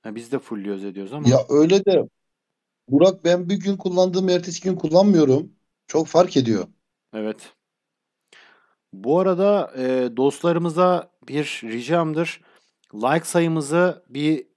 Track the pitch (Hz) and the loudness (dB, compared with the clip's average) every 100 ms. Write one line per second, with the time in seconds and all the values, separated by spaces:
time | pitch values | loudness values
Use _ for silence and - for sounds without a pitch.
0 | 113 107 117 135 - 107 98 98 101 95 | -14 -14 -6 -8 -6 -10 -8 -8 -10 -12
1 | 98 143 139 131 - 143 160 196 196 175 | -12 -4 2 2 2 2 4 2 2 0
2 | 110 _ _ _ _ _ _ _ _ 139 | -2 _ _ _ _ _ _ _ _ 4
3 | 185 185 170 180 175 196 185 196 190 180 | 4 4 0 0 0 -4 -2 -4 -2 0
4 | 185 180 185 180 175 170 190 180 156 170 | 0 0 0 0 -2 -8 -4 -4 2 4
5 | 208 175 143 135 165 _ _ _ _ 156 | 6 4 4 2 0 _ _ _ _ -4
6 | 160 160 180 147 117 107 85 _ _ _ | 2 2 4 2 0 -2 -4 _ _ _
7 | _ 110 107 107 - _ _ _ _ _ | _ -10 -8 -10 -18 _ _ _ _ _
8 | _ _ _ _ _ _ _ _ _ 95 | _ _ _ _ _ _ _ _ _ -10
9 | 110 165 185 175 202 202 151 131 127 127 | -2 0 2 2 2 0 -2 -6 -2 -2
10 | 123 117 139 139 170 170 170 160 180 175 | -2 0 0 0 -2 0 -2 2 2 2
11 | - _ 127 139 147 - 117 113 120 170 | -4 _ -8 -6 -6 -10 -8 -8 -2 0
12 | 160 156 170 - _ _ _ _ _ 104 | 0 -2 -6 -8 _ _ _ _ _ -6
13 | 120 160 165 175 165 160 139 165 180 160 | -2 0 0 0 0 -2 -2 0 0 -2
14 | _ 131 151 156 - | _ -4 -2 -2 -6